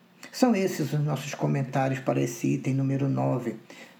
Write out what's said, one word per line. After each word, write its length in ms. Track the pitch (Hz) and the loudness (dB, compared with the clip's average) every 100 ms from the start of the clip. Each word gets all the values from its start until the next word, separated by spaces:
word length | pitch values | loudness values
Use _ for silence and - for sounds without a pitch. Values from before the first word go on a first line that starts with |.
| - - - | -20 -20 -8
São 240 | - 254 202 | 2 4 4
esses 360 | 190 - 143 | 2 0 -2
os 80 | 147 | 0
nossos 320 | 147 147 - | 0 -2 -6
comentários 680 | - 151 143 135 139 135 135 | -4 0 0 0 0 0 0
para 200 | - 135 | 0 0
esse 340 | 139 - 135 | 0 0 0
item 200 | 139 143 | 0 0
número 340 | 131 135 135 139 | 0 2 2 0
nove 480 | 131 131 131 117 107 - - - - | 0 0 0 -2 -8 -12 -20 -20 -20